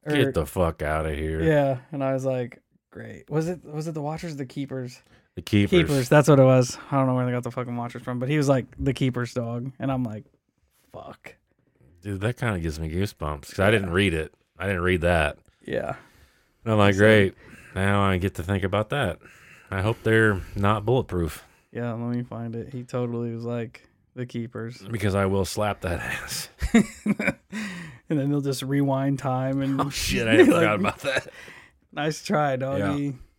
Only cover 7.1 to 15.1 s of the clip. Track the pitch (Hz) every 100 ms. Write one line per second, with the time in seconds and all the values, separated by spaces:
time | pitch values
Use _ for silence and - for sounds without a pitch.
7.1 | 127 123 123 123 120 123 120 120 131 113
8.1 | 123 127 151 139 131 113 - 135 127 135
9.1 | 123 120 - 117 120 131 - 135 131 123
10.1 | 107 - _ _ _ _ _ _ - -
11.1 | - - - _ _ _ _ _ _ 98
12.1 | 98 104 123 120 95 82 76 80 80 101
13.1 | - 76 73 - - 98 113 95 87 98
14.1 | 80 78 _ _ _ 92 92 90 92 85